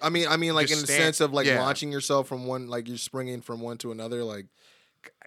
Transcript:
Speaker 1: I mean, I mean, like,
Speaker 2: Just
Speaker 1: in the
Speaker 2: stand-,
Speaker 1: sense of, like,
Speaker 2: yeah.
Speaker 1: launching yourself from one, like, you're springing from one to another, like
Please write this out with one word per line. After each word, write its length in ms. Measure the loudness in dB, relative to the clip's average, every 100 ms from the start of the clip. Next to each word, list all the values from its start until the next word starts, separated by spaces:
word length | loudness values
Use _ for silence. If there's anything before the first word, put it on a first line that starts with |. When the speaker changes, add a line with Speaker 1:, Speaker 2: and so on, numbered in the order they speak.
Speaker 1:
I 60 | 0
mean, 180 | 2 2
I 80 | 2
mean, 180 | 2
like, 120 | 2 2
Speaker 2:
Just 60 |
Speaker 1:
in 80 | 2
the 60 | 2
Speaker 2:
stand-, 20 |
Speaker 1:
sense 320 | 4 4 4
of, 120 | 2
like, 140 | 4 4
Speaker 2:
yeah. 100 | 4
Speaker 1:
launching 360 | 2 0 -4
yourself 340 | -4 0 0 0
from 200 | -6 -4
one, 200 | -6 -6
like, 200 | -6 -6
you're 80 | -8
springing 420 | -8 -6 -6 -8
from 200 | -10 -8
one 180 | -8 -8
to 140 | -8
another, 320 | -8 -6 -4
like 220 | -4 -8 -14 _ _ _ _ _ -20 _